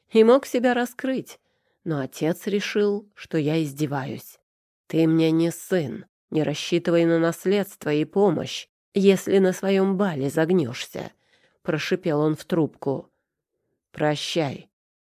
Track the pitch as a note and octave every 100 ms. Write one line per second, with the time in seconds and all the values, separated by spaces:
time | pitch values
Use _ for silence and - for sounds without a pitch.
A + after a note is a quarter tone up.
0 | _ A3 A3+ C4+ - B3 B3 A#3+ B3 -
1 | C4 B3+ - - _ _ _ _ E3+ D3
2 | C3 - D#3 F3 G#3 G3+ - G#3 G#3 G3+
3 | G#3+ - - E3 D3 D#3+ D3+ C#3 D3 C#3+
4 | C3 A#2+ - - _ _ _ _ - D#3
5 | D#3+ D#3+ D#3+ D#3+ E3+ - - F#3 C3+ -
6 | - _ _ D#3 C#3+ D3+ - F3 F3 E3+
7 | E3 E3 E3 D#3+ F#3 G3+ F#3+ - D3+ D3+
8 | D#3 G3 G3+ D3 B2+ - - _ _ G3+
9 | G3 F#3+ - G3 F#3+ F3+ G3 G3 G3 F#3
10 | G3+ D3 C#3 D#3+ D#3+ F#3 A#2+ B2+ - -
11 | - _ _ _ _ _ - D#3 - F#3
12 | F3+ D3 D#3 D#3 - E3 C#3+ - C#3+ C3
13 | - _ _ _ _ _ _ _ _ -
14 | D3+ D3 - F3 C#3+ - - _ _ _